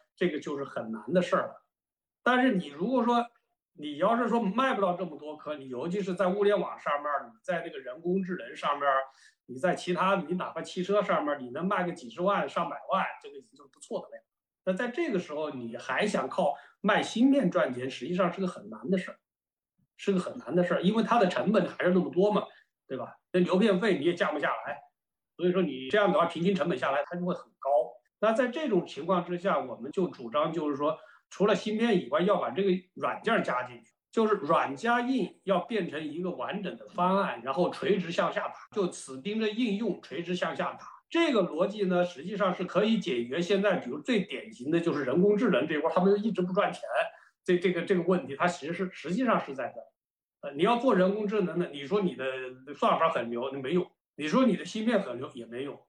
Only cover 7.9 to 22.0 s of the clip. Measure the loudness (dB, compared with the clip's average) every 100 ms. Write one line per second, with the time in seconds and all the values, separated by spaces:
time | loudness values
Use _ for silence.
7.9 | -8 -2 0 0 -6 -8 -6 -2 0 2
8.9 | 2 0 -8 -20 _ -16 -2 0 0 -2
9.9 | 0 2 2 0 -4 -4 -6 -8 -6 0
10.9 | 2 2 2 0 -2 -6 -4 -2 0 -2
11.9 | -4 -10 -2 0 2 0 -2 -4 -4 -2
12.9 | 0 -2 -6 -16 -18 -20 -20 -20 _ -8
13.9 | -8 -8 -16 _ _ _ _ -4 -2 -2
14.9 | -2 -2 -2 -4 -6 -6 -6 -8 -10 -6
15.9 | -2 0 0 -2 0 0 0 -8 _ 0
16.9 | 2 2 4 6 6 4 4 2 0 -6
17.9 | -6 -4 0 0 0 -4 -4 -12 -10 -2
18.9 | 0 -2 -10 _ _ _ _ _ _ _
19.9 | -8 0 0 0 -6 -2 2 2 2 2
20.9 | 2 4 4 4 2 2 2 2 0 2
21.9 | 2